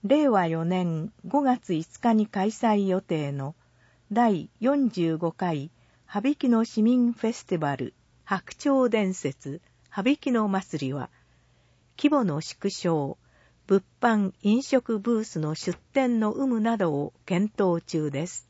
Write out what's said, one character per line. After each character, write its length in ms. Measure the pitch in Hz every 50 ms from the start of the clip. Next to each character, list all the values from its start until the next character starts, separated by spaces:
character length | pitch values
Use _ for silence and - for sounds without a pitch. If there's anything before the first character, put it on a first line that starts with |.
| -
令 240 | 196 262 302 302 277
和 180 | 226 196 175
四 180 | 165 165 165 165
年 480 | 170 185 185 180 175 165 156 160 208 _ _ -
五 160 | - - 285
月 320 | 285 262 247 233 _ - 180
五 260 | 156 165 _ - -
日 140 | - 240 226
に 120 | 214 214
開 220 | 214 - 202 190 214
催 380 | 220 - - 226 214 202 202
予 140 | 190 180 185
定 300 | - - 175 156 147 143
の 240 | 143 139 135 139 160 _ _ _ _ _ _ _ _ _ _ _
第 380 | 208 226 240 226 202 160 - - _ _
四 300 | 214 254 285 285 269 226
十 300 | - 185 170 165 160 160
五 140 | 170 165
回 380 | - - 190 180 160 143 139 160 _ _ _ _ _ _ _
羽 240 | _ - 208 202 269
曳 180 | 294 _ - 254
野 160 | 233 226 226
市 180 | - - 226
民 300 | 214 226 247 254 240 233
フ 140 | 233 - -
ェ 60 | 220
ス 120 | 233 - -
テ 120 | - 190
ィ 20 | 165
バ 180 | 156 143 139
ル 180 | 127 135 - _ _ _ _ _ _ _
白 320 | - 196 185 - - -
鳥 340 | _ - 285 277 269 254 240
伝 220 | 214 220 208 190
説 480 | 185 - - 139 139 _ - 139 139 170 _ _ _ _ _ _
羽 220 | - - 190 247
曳 200 | 285 - - 285
野 160 | 247 226 214 202
祭 380 | 196 190 185 - - 151 143
り 60 | 131
は、 180 | 135 143 127 - _ _ _ _ _ _ _ _ _ _ _ _ _ _ _ _ _ -
規 100 | - 294
模 160 | 302 285 240
の 160 | 185 147 151
縮 300 | 156 - - _ - 202
小、 480 | - - - 180 165 156 143 139 - _ _ _ _ _ _ _ _ _ _
物 180 | - 196 196 - _ _ _
販、 320 | - 240 220 214 202 190 - _
飲 200 | - 202 214 247
食 360 | 269 - - 254 - - 233 208
ブ 220 | 196 233 240 220
ー 40 | 220
ス 140 | - - 165
の 160 | 151 151 156
出 240 | - - 185 175 - _ _
店 280 | _ 277 262 247 240 226
の 140 | 214 214 220
有 100 | - 277
無 140 | 269 247 226
な 160 | 214 226 233
ど 180 | 214 190 165 147
を 180 | 143 143 151 _ _ _
検 260 | - 185 175 202 214 _
討 300 | - 202 185 170 170 -
中 260 | - - 160 151 147
で 160 | 139 135 160
す。 220 | 180 - - -